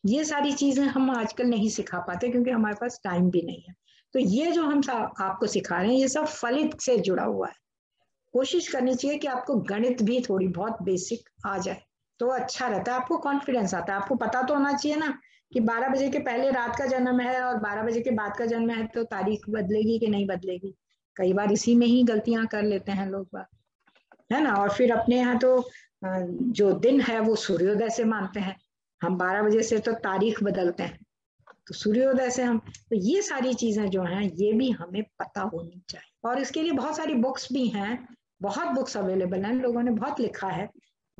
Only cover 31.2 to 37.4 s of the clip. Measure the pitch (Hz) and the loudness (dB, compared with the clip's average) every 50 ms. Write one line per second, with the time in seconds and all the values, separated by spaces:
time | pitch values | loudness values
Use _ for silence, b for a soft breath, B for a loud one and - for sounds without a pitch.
31.2 | _ _ _ _ _ - - _ _ - - - - 214 214 240 262 269 262 247 | _ _ _ _ _ -20 -20 _ _ -16 -14 -4 -2 0 2 4 4 4 4 2
32.2 | 262 247 247 262 254 240 233 220 - - - - _ _ 233 208 180 214 320 392 | 2 0 0 0 0 0 0 -2 -2 -6 -20 -20 _ _ -2 0 2 2 2 2
33.2 | 415 - 311 269 247 262 254 - - 226 208 214 214 196 185 190 185 170 175 196 | 0 -2 -2 -2 0 -2 0 0 0 0 0 0 0 0 0 0 -2 -2 -2 -2
34.2 | 208 196 160 165 196 208 220 226 262 262 220 - 165 175 185 202 214 _ _ _ | -2 -4 0 0 0 2 4 2 2 2 0 -4 -6 -8 -6 -8 -8 _ _ _
35.2 | 190 - _ 202 190 214 - 165 170 170 175 180 _ - - - - _ _ _ | -12 -8 _ -6 -6 -4 -6 -8 -10 -10 -16 -20 _ -16 -16 -16 -18 _ _ _
36.2 | - 233 247 269 269 254 - 320 320 339 311 262 233 302 311 311 320 302 311 240 | -4 -4 -2 -2 -4 -4 -4 -2 -2 0 0 -2 -2 -2 -4 -4 -4 -2 0 2
37.2 | 226 262 254 - | 0 0 -2 -4